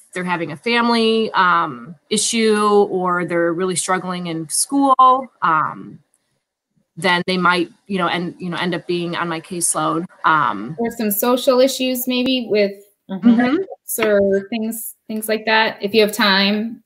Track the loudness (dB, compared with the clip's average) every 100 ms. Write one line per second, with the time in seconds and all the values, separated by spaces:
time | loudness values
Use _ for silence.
0 | _ -8 -4 -4 -4 -6 -2 0 2 2
1 | 2 2 0 2 2 2 0 -6 -14 -20
2 | _ -4 -2 0 2 2 4 4 2 0
3 | -2 -2 0 0 0 0 -2 -4 -2 -2
4 | -4 -8 -6 -8 -6 -4 -2 0 2 4
5 | 4 4 -2 _ 0 0 -2 -6 -16 -20
6 | _ _ _ _ _ _ _ _ _ -4
7 | 0 0 0 0 2 2 -2 -8 -8 -2
8 | -2 -2 -4 -8 -8 -4 -4 -4 -4 -4
9 | -4 -4 -4 -6 -8 -6 -4 -2 -2 -2
10 | -6 -4 2 2 2 -2 -8 -6 -6 -4
11 | -4 0 2 2 4 4 4 2 -2 -2
12 | -2 -2 0 -2 0 0 0 -2 -16 _
13 | -12 0 4 4 4 0 -4 -12 -10 -2
14 | 2 2 2 0 -2 -6 -6 -8 -12 -16
15 | -12 -8 -4 -4 0 2 0 -2 0 2
16 | 2 2 2 4 2 0 -4 -8